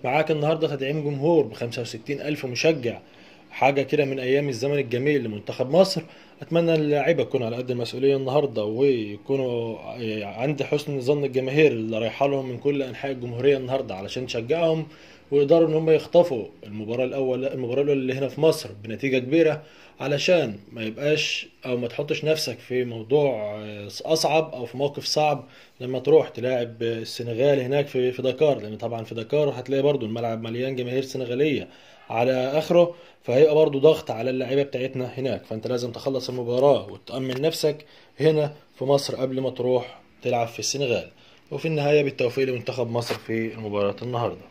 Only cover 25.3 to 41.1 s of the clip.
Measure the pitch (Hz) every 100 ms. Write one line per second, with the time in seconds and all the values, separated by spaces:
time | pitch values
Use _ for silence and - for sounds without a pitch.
25.3 | 139 - - - _ 127 131 139 156 -
26.3 | - 123 127 120 113 117 113 110 - 120
27.3 | 113 139 139 127 143 139 131 127 127 127
28.3 | 127 151 123 104 107 117 113 113 113 110
29.3 | 147 143 123 123 135 143 139 110 113 117
30.3 | 113 113 120 131 127 123 131 131 131 120
31.3 | 123 151 120 - - - - - 113 127
32.3 | 127 127 147 - 175 170 - - _ -
33.3 | 123 156 151 156 139 147 151 - 113 123
34.3 | 127 127 139 139 131 131 131 123 - 131
35.3 | 98 - 110 120 123 123 110 139 131 123
36.3 | 127 117 123 143 120 95 95 - 131 131
37.3 | 127 156 160 156 147 - - _ - 156
38.3 | 156 147 - _ - 131 139 - 123 131
39.3 | 131 131 127 123 127 - - _ _ 123
40.3 | 120 117 - 107 135 135 101 80